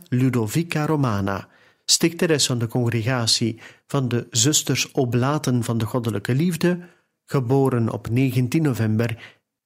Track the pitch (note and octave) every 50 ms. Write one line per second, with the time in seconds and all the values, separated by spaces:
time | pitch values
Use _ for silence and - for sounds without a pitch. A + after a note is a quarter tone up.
0 | - - C3 B2 C3 C3 A#2+ A#2+ A2 G#2+ - D3+ E3+ E3+ - D#3 D3+ D3 D#3+ D3
1 | C#3 A#2+ G#2 G2 G2 G2 G2 F#2 - - _ _ _ _ _ _ _ - - -
2 | D#3+ E3 E3+ E3+ F#3 E3 D#3 C#3 - - C3 A#2 A#2+ A2+ - B2+ B2 A#2 A#2+ A#2
3 | G#2+ B2+ C3+ B2 A#2 A2 - - B2 A2+ A2+ - - - - _ _ - - C#3
4 | C3 A#2+ A#2 A#2+ - - - A#2+ G#2+ D3 D3+ - - - C#3 - - - - D3+
5 | C3 A#2+ A#2 A#2 B2 C3+ D3+ D3+ D3 C#3 B2+ B2 A2 - A#2 A2+ A2 G#2 - B2+
6 | A2 A2+ G#2+ G#2 - - B2 C3+ E3+ F#3 E3+ D3+ - F3 F3+ F3 F3 - _ _
7 | _ _ _ _ _ - - C#3+ B2 A2+ C3+ C#3 C3+ C3 B2 A#2+ A2+ G#2+ - A2
8 | - - A2+ B2 C3+ C3 B2 C3 B2 B2 - D#3+ D#3 D3 A#2+ G#2+ A2 G#2+ G#2+ G#2+
9 | A#2 A#2 A2+ - - - - _ _ _ _ _ _